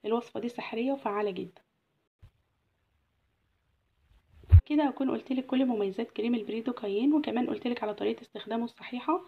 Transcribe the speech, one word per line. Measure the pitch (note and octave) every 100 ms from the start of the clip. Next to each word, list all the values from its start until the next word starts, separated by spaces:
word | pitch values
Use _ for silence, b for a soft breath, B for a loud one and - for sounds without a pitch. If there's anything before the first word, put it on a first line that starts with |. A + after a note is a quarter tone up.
| G#3+
الوصفة | A#3 A#3+ -
دي | A#3
سحرية | - - A3+ B3+
وفعالة | C#4 A#3 G3+ G#3
جدا. | F#3 F3 - _ _ _ _ _ _ - _ _ _ _ _ _ _ _ _ _ _ _ _ _ _ _ _ _ - _ - - - -
كده | D4+
هكون | D4 - C4+
قلتلك | A3+ - C4 B3+
كل | C4 C4
مميزات | A3+ G3 F#3+ A#3
كريم | - A3+ A#3+
البريدوكاين، | G#3 G#3+ A3+ A#3+ G#3 G3+ C4
وكمان | D4+ C#4+ A3+ B3
قلتلك | G#3 B3 A#3+
على | G#3+
طريقة | G#3 G3+ A3+
استخدامه | A#3+ G#3+ G#3 A3+
الصحيحة. | A#3 - - B3 B3 F4